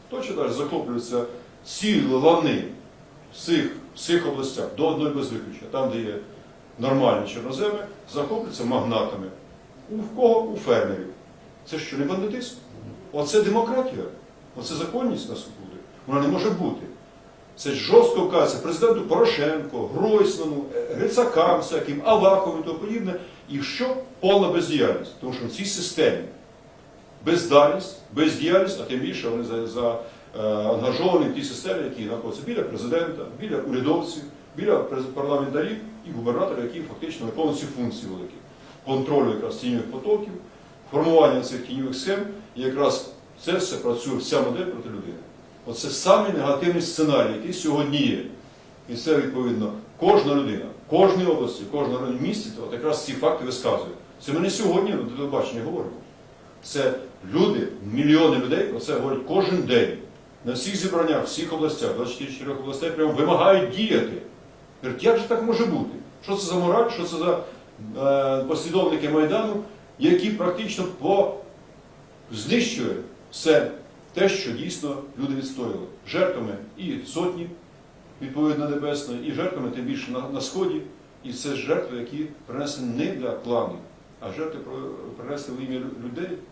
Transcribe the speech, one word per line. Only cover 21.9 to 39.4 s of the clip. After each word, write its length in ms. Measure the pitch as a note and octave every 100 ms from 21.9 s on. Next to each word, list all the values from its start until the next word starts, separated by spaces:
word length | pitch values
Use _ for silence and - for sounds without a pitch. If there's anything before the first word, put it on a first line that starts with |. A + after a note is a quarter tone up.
| C#3+ A3
Авакову 520 | A3 F#3+ F#3+ E3+ D#3+
і 40 |
тому 160 | D#3+ D#3+
подібне. 340 | G#3 A3+ F#3 F3 - - -
І 120 | C#3
що? 340 | C#3 - B3+ C4 - -
Повна 280 | F#3+ G3 F3
бездіяльність. 640 | E3+ C#3+ D3 - - - -
Тому 120 | B2+
що 120 | B2 A#2
в 40 |
цій 140 | - G3
системі 520 | - F3 D#3+ B2+ F2+ E2+ - - - - - - - - - D#3
бездарність, 720 | E3+ - D3 D3 - - - -
бездіяльність, 680 | A2+ D#3 - D#3+ F#3 F#3+ -
а 20 |
тим 160 | - B2+
більше 300 | C#3+ - A#2+
вони 140 | A#2
за, 240 | G#2+ A2+ A2+
за, 320 | A2+ A#2 A2+ - - - -
е, 20 | G#2+
ангажовані 760 | G#2 G#2 A#2 B2+ A#2 F3+ E3+ C#3+
в 60 | C#3+
тій 80 |
системі, 400 | - - - A#2
які 240 | - A#2+ G#2+
знаходяться 340 | A#2 A2 - -
біля 160 | A3+
президента, 640 | - - B2 E3 D#3+ - - -
біля 180 | G#3+ C#3
урядовців, 680 | C#3 B2 C#3 E3+ - D3+ - - - D3
біля 180 | G#3 -
през-, 300 | - C3+ B2+
парламентарів 640 | C#3+ C#3+ C#3 C3+ D3 G3 A3 - - F3
і 20 |
губернаторів, 520 | A#2 A#2 A#2+ F#3+ B2
які 180 | A#2+ E3+
фактично 440 | - - D#3+ - -
виконують 340 | - D#3 C#3+
ці 60 | C#3
функції 400 | B2 A#2 G#2 G2
великі. 220 | F#2 F2 - - - - - C3+
Контролю 440 | C3+ C3+ C#3+ A#2
якраз 260 | G#2+